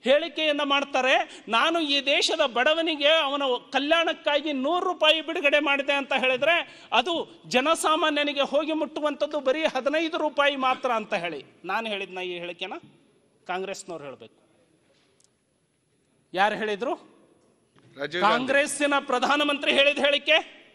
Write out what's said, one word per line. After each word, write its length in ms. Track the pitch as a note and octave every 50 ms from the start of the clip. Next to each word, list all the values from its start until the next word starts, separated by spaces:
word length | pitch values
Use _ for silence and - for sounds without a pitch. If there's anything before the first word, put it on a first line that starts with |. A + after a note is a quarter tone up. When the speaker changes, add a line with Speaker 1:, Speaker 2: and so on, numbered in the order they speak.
| _
Speaker 1:
ಹೇಳಿಕೆಯನ್ನ 580 | A#3 C4+ D4 D#4+ E4+ - D#4+ D#4 D#4 D4 C#4+ D4
ಮಾಡ್ತಾರೆ, 800 | C#4 C#4 C#4 C#4+ C#4+ C#4 C#4 B3 B3+ C#4 F4 E4+ - - - - -
"ನಾನು 320 | G#3+ A3+ C4 D#4+ E4 E4+
ಈ 260 | E4 C#4+ C#4 C#4 C4
ದೇಶದ 400 | C#4 C#4+ E4+ F#4 - D#4+ D#4+ D4+
ಬಡವನಿಗೆ 640 | C4+ A3 A#3 B3 D4 D#4 E4 E4 E4 D#4+ C#4+ C#4+ C#4+
ಅವನ 340 | D#4+ D#4+ D#4 C4+ C#4 C#4+ C#4 C4+ B3 A#3+ - -
ಕಲ್ಯಾಣಕ್ಕಾಗಿ 840 | - C4 C#4 D4 D#4+ E4 E4 E4+ D#4 - - D#4 D4 D4 C#4+ D#4 D4
ನೂರು 320 | C4 B3+ C#4 E4+ F4+ F4+
ರೂಪಾಯಿ 360 | F#4 F4+ - D#4+ D#4 D4+ D#4+
ಬಿಡುಗಡೆ 380 | D#4 D#4 D#4+ F4 - C#4+ C#4 D4
ಮಾಡಿದೆ" 340 | D4 D4 C#4 C#4 C#4 C#4 C#4+
ಅಂತ 200 | C#4 C#4 - C#4+
ಹೇಳಿದ್ರೆ 680 | C4+ A#3 C4 C4 B3+ C#4+ D4+ E4+ E4+ D4+ - - - - - -
ಅದು 500 | A3 B3+ F4+ F4 D#4+ A3 - - - _ E3
ಜನಸಾಮಾನ್ಯನಿಗೆ 960 | D#3 B3 C4+ D4+ E4 D#4+ - D#4 D#4 D#4 F4 D#4 D4 D4 D4 D4 C#4+ C#4
ಹೋಗಿ 320 | C4+ - - C#4+ D#4+ D4 D#4+
ಮುಟ್ಟುವಂಥದ್ದು 640 | D#4 D#4+ - - E4+ D4 D4+ D4 C#4+ D4+ D4 D4+ D4+
ಬರೀ 240 | C4+ C4 C4 D#4 D#4+
ಹದಿನೈದು 540 | D4+ - C4 A#3 C4+ C#4+ D#4 E4+ D#4+ D#4+ E4
ರೂಪಾಯಿ 380 | D#4 D4+ C4+ - C#4+ C#4+ C#4+
ಮಾತ್ರ 360 | C4+ B3+ C4 C4 B3+ - C4
ಅಂತ 220 | A#3+ A3+ G#3+ - A3
ಹೇಳಿ. 480 | G3 E3+ F3 D#3+ C#3 B2 - _ _ _
ನಾನು 220 | E3+ F#3+ A3+ A3+ A3
ಹೇಳಿದ್ನ 320 | G#3 G3 G3 F#3+ F3+ F#3
ಈ 200 | F#3 F3+ F3+ F3
ಹೇಳಿಕೆನ? 340 | F3 F3 F3+ _ F#3+ F#3 A#3+ E4+ - - _ _ _ _ _ _ _ _ _ _ _ -
ಕಾಂಗ್ರೆಸ್ನವ್ರು 580 | F3+ F#3 F#3+ F#3+ G3 - - - F3 D#3+ C#3
ಹೇಳ್ಬೇಕು. 440 | C#3+ B2+ A2+ A#2 A2 _ _ _ _ _ _ _ _ _ _ _ _ _ _ _ _ _ _ _ _ _ _ _ _ _ _ _ _ _ _ _ _ _ _ _ _ _ _ _ _ -
ಯಾರು 220 | F3 G3 G#3+ G#3+
ಹೇಳಿದ್ರು? 380 | F3+ A3 G#3+ G#3 F#3+ G#3+ C4+ E4 - - - _ _ _ _ _ _ _ _ _ _ _ _ _ _ _ - _ C3+
Speaker 2:
ರಾಜೀವ್ 220 | C#3+ D3 D3+ F3
ಗಾಂಧಿ. 160 | F#3 G#3 A3+ A#3+
Speaker 1:
ಕಾಂಗ್ರೆಸ್ಸಿನ 560 | B3+ B3+ C4+ C#4 C#4+ D4 - - C#4+ C#4+ C#4+ C#4
ಪ್ರಧಾನಮಂತ್ರಿ 760 | C#4 - B3 B3 A#3 - C#4 D4 D4 D4 C#4+ C4+ D4 E4 -
ಹೇಳಿದ 260 | - C#4 C#4+ D4 C#4+
ಹೇಳಿಕೆ. 600 | B3 C#4+ C#4+ C#4+ - - D4+ E4 F4 - - - - _ _